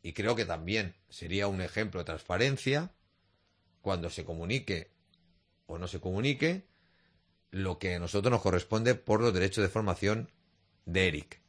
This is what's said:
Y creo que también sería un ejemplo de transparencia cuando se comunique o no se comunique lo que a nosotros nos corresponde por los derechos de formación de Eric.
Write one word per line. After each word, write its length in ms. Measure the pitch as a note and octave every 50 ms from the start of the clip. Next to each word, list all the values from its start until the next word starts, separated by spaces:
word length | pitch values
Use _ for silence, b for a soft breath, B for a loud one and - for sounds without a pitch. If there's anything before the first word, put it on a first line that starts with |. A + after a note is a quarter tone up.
| -
Y 100 | E2 D#2+
creo 220 | - G2+ A2+ A#2+
que 100 | A2+ G#2+
también 500 | F2 E2+ D#2+ D#2+ F2+ G#2+ A2 G2+ E2+ - _ _ _
sería 380 | - - F2 E2+ F#2 G2+ G2+
un 140 | G2+ G2 F#2+
ejemplo 380 | F#2 E2+ - G#2+ A2 G2+ F2+ F2+
de 40 | E2
transparencia 880 | - E2 E2 - - - G2+ A#2+ C#3 C#3 - - C3 C3+ D3 E3+ F3+ - _ _ _ _ _ _ _ _ _ _ _ _ _ _ _ _ _
cuando 280 | - G2 F#2+ F2 E2 E2
se 160 | - F#2 E2
comunique 680 | - E2 E2 E2+ F2+ A#2+ C3+ - - F#2+ E2 - - _ _ _ _ _ _ _ _ _ _ _ _ _ _ _
o 120 | - E2+
no 100 | E2+ F2+
se 140 | F2 - D#2+
comunique 680 | - F#2 F#2 G2+ A#2+ C#3 C#3+ C3 D3 D#3+ F3+ F#3+ - b b b b b b b b b b b b b _ _ _ _
lo 300 | - F#2+ F#2+ F#2 F2 -
que 160 | - F#2 F2+
a 40 | F2
nosotros 320 | F2 E2+ - G2+ G2 B2+
nos 100 | A#2+ A2
corresponde 520 | - G2 F2+ F2+ - - A2 G#2+ A2+ B2 B2
por 260 | B2 _ - G#2+ G#2+
los 120 | A#2 A#2+ F#2+
derechos 300 | F#2 F#2 G2 - A2 G2+
de 60 | F#2+
formación 600 | - A2 G#2+ G2 F2 - G2 G2+ G#2+ A2+ - - _ _ _ _ _ _ _ _ _ _ _
de 220 | E2+ E2+ F#2 F#2
Eric. 340 | F2+ D2+ D2 D2 _ - _ _